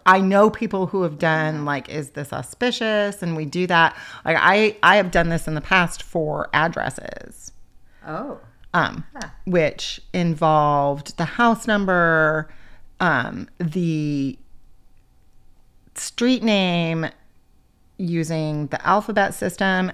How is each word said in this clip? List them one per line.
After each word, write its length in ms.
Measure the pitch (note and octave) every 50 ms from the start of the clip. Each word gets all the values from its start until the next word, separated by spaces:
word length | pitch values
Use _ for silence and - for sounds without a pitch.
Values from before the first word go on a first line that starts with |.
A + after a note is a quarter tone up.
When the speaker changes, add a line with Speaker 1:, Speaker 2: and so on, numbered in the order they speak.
| -
Speaker 1:
I 140 | F#3 F#3 F#3+
know 300 | F#3+ F#3+ G3 G3+ G#3+ G#3+
people 380 | G#3+ - A#3 - G3+ F#3+ F#3 F3
who 140 | - F#3+
have 160 | F3+ D#3+ D3+ D3
done, 380 | F3 D#3+ D#3 D#3+ D#3 D#3 D#3 D3
Speaker 2:
Yeah. 40 |
Speaker 1:
like, 260 | D3 D3 C#3+ C3+ - -
"Is 220 | - D3+ C#3+ C#3
this 220 | - D3+ C#3+ -
auspicious?" 920 | - C3 B2+ - - - B3 B3 A#3 - A3+ A3 G#3+ G#3 G#3 G3+ G3 -
And 140 | F3+ E3+ E3
we 80 | D#3 D#3
do 240 | C#3 - F3 F3+ F3
that. 260 | F3+ E3 E3 D#3 - - - - - - -
Like, 120 | - E3 C#3
I, 360 | - F3 G3 G#3 A3 G#3 G#3 -
I 140 | - F3 G3+
have 160 | G#3 F#3 F3
done 160 | - F3 E3 E3+
this 180 | E3 D#3+ -
in 80 | E3 D#3
the 60 | D3+
past 420 | - - F#3+ F#3 F3 E3+ - -
for 460 | - - - E3+ D#3 D3+ D3 D3+ D#3 -
addresses. 1000 | - D3 D#3+ E3+ - - - - - - - - - - - - - - - - - - - - - - - - - - -
Speaker 2:
Oh. 360 | D3+ D#3 F#3 C4+ C#4+ G3 - - - - - - - -
Speaker 1:
Um, 300 | E3+ C#3 - - D#3+ - - -
Speaker 2:
Huh. 140 | C4 G#3+ - - - -
Speaker 1:
which 540 | F#3+ F3+ E3+ D#3 C#3+ - - - - - - - -
involved 1040 | - F3+ E3+ E3 D#3+ D#3 E3 D#3 D#3 D3+ D3 D3 D3 C#3+ C#3+ C#3+ C#3+ D3 - - -
the 80 | - E3
house 440 | - - - A#3+ A#3 A3 A3+ - A3+
number, 800 | G#3 G3+ G3 F#3+ F3+ F3 E3+ E3 D#3+ D#3+ D#3 D3+ D#3 D#3 D3+ - - - - - - - - - - -
um, 500 | F3+ E3+ D3 B2 - - - - - - - -
the 800 | F3 D#3 D#3 F#3 E3+ E3 D#3 D#3 D3+ D3 D3 C#3 C3+ C3+ - - - - - - - - - - - - - - _ _ _ _ _ _ - - - - - _ - _ _ - _ - -
street 480 | - - - - - A#3 B3 B3+ A#3
name, 640 | G#3 A3+ G#3 G3 F#3 F3+ F3 E3+ E3 E3 E3 E3 D#3+ - - _ - - _ _ _ _ _ _ _ _ _ _ _ _ _ -
using 680 | F#3 E3+ E3+ E3 D#3+ D#3 E3 D#3+ D#3 D3+ D3+ D3+ D3 C#3
the 180 | - - -
alphabet 480 | - F#3 G#3 - - G3+ G3+ G3 - -
system. 560 | - G3+ F#3 - - G3 F#3+ F#3 F#3 F#3 F#3